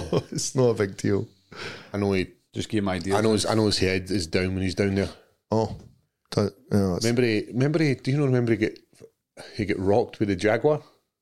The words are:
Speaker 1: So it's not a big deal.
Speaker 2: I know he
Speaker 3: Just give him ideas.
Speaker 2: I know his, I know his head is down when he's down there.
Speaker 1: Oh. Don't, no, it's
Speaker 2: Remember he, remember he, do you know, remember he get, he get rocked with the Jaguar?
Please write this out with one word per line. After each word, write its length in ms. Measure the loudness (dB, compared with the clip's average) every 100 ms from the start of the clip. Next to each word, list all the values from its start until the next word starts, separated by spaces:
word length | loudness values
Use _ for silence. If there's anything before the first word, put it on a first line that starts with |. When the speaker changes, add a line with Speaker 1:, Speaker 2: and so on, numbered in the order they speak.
| 0
Speaker 1:
So 140 | -2 -2
it's 240 | -6 -4 2
not 140 | 2
a 40 |
big 240 | 2 -2 -2
deal. 300 | -2 0 -2 _ _ -16 -14 -14 -8
Speaker 2:
I 40 | -2
know 160 | 0
he 140 | 0 -2 -8 _
Speaker 3:
Just 160 | -10 -4
give 100 | -2
him 60 | 0
ideas. 260 | -2 0 2
Speaker 2:
I 60 |
know 120 | 4
his, 120 | 2 2
I 80 |
know 120 | 2 2
his 100 | 4
head 300 | 2 0 -2
is 160 | -4 0
down 300 | 0 0 0
when 80 |
he's 100 | -2 0
down 200 | 0 0
there. 140 | -2 -6 _ _ -2
Speaker 1:
Oh. 240 | 0 0 -6 -18 _ _ _ -6
Don't, 220 | -2 -2 -4 -2
no, 240 | 0 0 0
it's 100 | 0
Speaker 2:
Remember 160 | 2
he, 240 | 2 0 -2
remember 300 | -2 0 2
he, 100 | 0 0
do 140 | -2
you 60 | 0
know, 80 | 2
remember 260 | 2 2
he 40 | 0
get, 220 | 0 -4 _ -20 -20 _ _ -20 -12 -6
he 100 | -4
get 120 | -2
rocked 420 | 2 2 0 -2
with 100 | -2
the 60 | 0
Jaguar? 460 | 2 2 2 0 -4 _ _ _